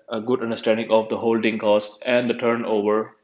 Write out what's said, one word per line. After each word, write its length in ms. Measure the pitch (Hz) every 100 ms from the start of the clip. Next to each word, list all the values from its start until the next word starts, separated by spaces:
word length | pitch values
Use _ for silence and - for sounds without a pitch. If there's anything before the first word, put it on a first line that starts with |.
| -
a 140 | 113
good 200 | 113 127
understanding 500 | 117 110 117 110 113
of 180 | 110 110
the 80 | 104
holding 420 | 113 113 110 107
cost 420 | 107 104 - - 123
and 240 | 123 120
the 60 | 117
turnover 840 | 120 117 110 107 104 107 110 _